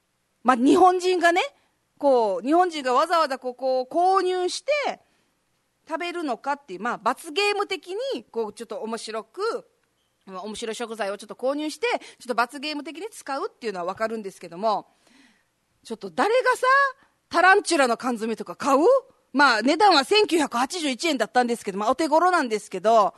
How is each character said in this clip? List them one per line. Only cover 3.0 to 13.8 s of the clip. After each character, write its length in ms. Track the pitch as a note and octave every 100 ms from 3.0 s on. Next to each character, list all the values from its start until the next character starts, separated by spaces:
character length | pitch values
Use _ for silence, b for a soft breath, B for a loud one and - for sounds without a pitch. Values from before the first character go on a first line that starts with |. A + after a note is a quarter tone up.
| D#4+
ざ 140 | E4+
わ 80 | D4+
ざ 100 | C4+
こ 160 | B3
こ 240 | B3 C4 B3+
を 60 | B3+
購 360 | D#4+ F4+ F#4+
入 260 | F#4 F#4 F4+
し 160 | -
て 80 | - D5 B4 G3 _ _ _ _ _ _ _ _ -
食 120 | D4+
べ 120 | F4
る 120 | F4
の 120 | D#4 A3
か 180 | -
っ 120 | F#3+ -
て 80 |
い 40 | F3+
う、 20 |
ま 140 | A#3
あ、 40 | G#3+
罰 320 | A3 B3+ E4
ゲ 220 | D4 G4+
ー 20 |
ム 140 | G4+ G4+
的 260 | F#4+ E4+ G4 C5+
に、 100 | G4+
こ 220 | - A3+ A3
う、 60 |
ち 100 | -
ょ 20 |
っ 20 | A#3
と 120 | G3+
面 200 | A3 A3+
白 240 | - A3
く、 460 | G#3+ - A4 - - _ _ _ _ _ -
ま 140 | F#3
あ、 20 |
面 140 | G#3 G#3
白 160 | A3
い 20 |
食 220 | G#3+ A#3 A3
材 160 | G3
を 60 | G3+
ち 60 |
ょ 20 | -
っ 20 |
と 60 |
購 200 | - B3+
入 160 | C#4+ D4+
し 80 | -
て、 80 | A#4+
ち 40 |
ょ 60 | A4+ B -
っ 20 | A#3
と 80 |
罰 240 | A3+ A#3+ C#4+
ゲ 140 | D4
ー 40 | D4
ム 60 |
的 160 | D4 D#4
に 100 | G#4+
使 280 | - - C#4
う 80 | A4
っ 40 | _
て 120 | A3+
い 20 |
う 20 |
の 60 |
は 60 | F#3